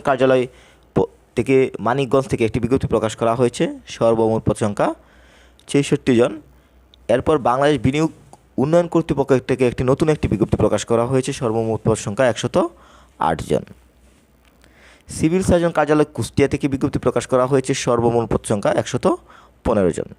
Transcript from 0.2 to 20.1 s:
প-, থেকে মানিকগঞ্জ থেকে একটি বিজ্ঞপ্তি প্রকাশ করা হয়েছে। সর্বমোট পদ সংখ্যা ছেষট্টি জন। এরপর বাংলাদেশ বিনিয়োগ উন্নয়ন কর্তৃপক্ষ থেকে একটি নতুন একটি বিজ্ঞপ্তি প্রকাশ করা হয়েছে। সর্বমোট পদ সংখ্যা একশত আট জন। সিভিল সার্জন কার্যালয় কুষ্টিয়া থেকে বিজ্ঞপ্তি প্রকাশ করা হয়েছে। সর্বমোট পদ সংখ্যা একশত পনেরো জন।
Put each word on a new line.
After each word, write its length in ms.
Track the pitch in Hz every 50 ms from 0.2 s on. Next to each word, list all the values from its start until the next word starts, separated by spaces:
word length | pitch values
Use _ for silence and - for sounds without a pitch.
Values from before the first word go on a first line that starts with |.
| 131 131 131 127 123 123 - - - - _ _ _ _ _
প-, 160 | 98 95 - - _ _ _ _
থেকে 200 | - 117 - 135 131 131 - - -
মানিকগঞ্জ 460 | 92 113 123 139 139 120 120 135 135 -
থেকে 120 | - 104 117
একটি 140 | 110 - 123
বিজ্ঞপ্তি 280 | 110 113 127 131 - -
প্রকাশ 260 | - 110 101 110 -
করা 180 | - 117 113 113 113
হয়েছে। 240 | 127 120 - - 165 285 294 269 - - -
সর্বমোট 460 | - 120 113 117 110 113 110 110 110 - -
পদ 100 | 104 - 117
সংখ্যা 260 | 104 104 - 151 - 320 - - _ _ - - - _ - - - _ _ _ -
ছেষট্টি 460 | - 139 139 - 151 139 - - 131 110
জন। 120 | - - - 311 - - _ _ _ _ _ _ _ _ _ _ _ -
এরপর 260 | 117 131 131 - 156 147 110 123
বাংলাদেশ 280 | 120 131 143 147 151 131 107
বিনিয়োগ 260 | 127 135 151 160 156 - - - - - _ _ _ _ -
উন্নয়ন 300 | 123 147 160 175 175 170 -
কর্তৃপক্ষ 380 | 165 160 - 151 135 135 - 135 123 113 -
থেকে 160 | 135 117 131 123
একটি 160 | 110 - 131
নতুন 240 | 123 135 - 170 156
একটি 160 | 151 - - -
বিজ্ঞপ্তি 300 | - 98 110 - - -
প্রকাশ 240 | - 104 104 101 -
করা 180 | - 117 113 117 123
হয়েছে। 200 | 135 131 127 - 139
সর্বমোট 460 | - 135 117 110 113 113 113 113 107 - -
পদ 100 | 110 104 -
সংখ্যা 200 | 117 101 98 135 123
একশত 240 | 110 - - 120 - 170 311 349 - - - - - - - _ _ _
আট 180 | - 78 82 - - -
জন। 140 | 76 - - - - - _ _ _ _ _ _ _ _ _ _ _ _ _ _ _ _ _ _ _ _ - - - _ _ -
সিভিল 340 | - - - 160 170 185 185
সার্জন 280 | - 180 175 170 170 165 -
কার্যালয় 300 | 151 143 151 151 151 - -
কুষ্টিয়া 320 | - 113 - - - 139 135
থেকে 180 | - - - 143
বিজ্ঞপ্তি 320 | 135 131 - 143 - -
প্রকাশ 240 | - 127 - 123 - -
করা 180 | - 127 127
হয়েছে। 260 | 123 - 127 127 - 139
সর্বমোট 520 | - - 139 120 117 117 120 117 117 113 104
পদ 100 | - - - -
সংখ্যা 220 | 117 101 98 - - -
একশত 240 | 107 - - 120 - 190 349 - - - - - - _ _ _ _
পনেরো 280 | - 117 104 95 87 73 -
জন। 120 | - -